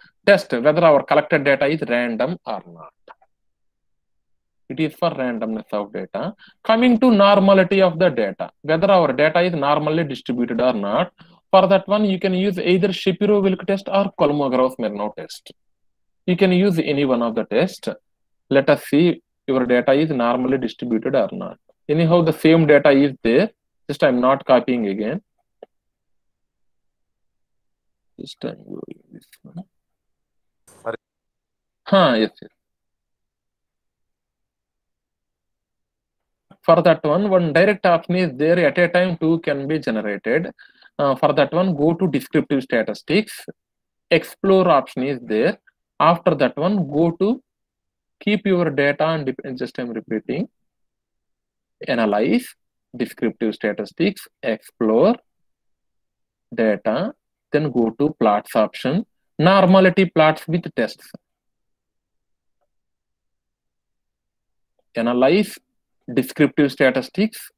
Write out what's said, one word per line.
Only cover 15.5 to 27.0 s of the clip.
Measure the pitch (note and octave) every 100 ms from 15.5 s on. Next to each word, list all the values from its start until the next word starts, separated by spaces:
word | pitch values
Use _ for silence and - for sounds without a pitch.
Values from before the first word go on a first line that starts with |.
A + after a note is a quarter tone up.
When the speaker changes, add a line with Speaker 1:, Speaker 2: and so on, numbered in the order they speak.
| - _ _ _ _ _ _ -
Speaker 1:
You | F3+
can | F#3+
use | F3+ G3+ E3
any | D#3+ C#3+ C#3
one | A#2+
of | A#2
the | A2
tests. | G#2+ G#2+ F#3 - - - _ _ _ _ -
Let | C3+ C3+
us | C#3+
see | - C#3+ F3 - _ _ -
your | C3
data | B2 B2 A#2+
is | C#3 D#3+
normally | C3+ A#2+ B2 B2+ C3+
distributed | B2 - B2 A2 C3 C3
or | G2
not. | F#2+ F#2 - _ _ -
Anyhow, | D3+ E3 F3
the | D#3+
same | D#3 D#3+ E3 D3+
data | C#3+ D3
is | C#3 C#3+ B2+
there. | A#2 B2+ A3 _ _ _ -
Just | C#3+
I'm | D3+ B2
not | B2+ C3+
copying | - B2+ A#2+ B2 G#2
again. | G2 G#2+ F3 _ _ _ _ - _ _ _ _ _ _ _ _ _ _ _ _ _